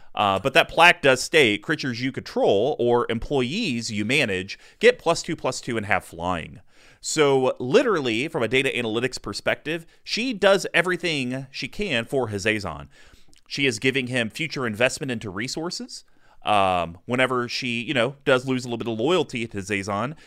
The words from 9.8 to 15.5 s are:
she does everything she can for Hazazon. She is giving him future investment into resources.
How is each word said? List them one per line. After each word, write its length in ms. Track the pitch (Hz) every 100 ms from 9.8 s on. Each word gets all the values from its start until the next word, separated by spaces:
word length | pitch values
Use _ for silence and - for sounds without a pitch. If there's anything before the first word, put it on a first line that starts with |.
| - -
she 300 | - 202 262
does 320 | 202 196 196 -
everything 720 | 165 175 175 175 147 123 131 135
she 160 | - 135
can 360 | - 208 120
for 240 | 117 139 113
Hazazon. 600 | 104 107 107 92 73 71 - - - - - _
She 200 | - 139
is 120 | 107
giving 300 | 131 131 123
him 220 | 127 110
future 360 | - 160 147 123
investment 440 | 104 131 - 139
into 180 | 117 107
resources. 720 | 90 127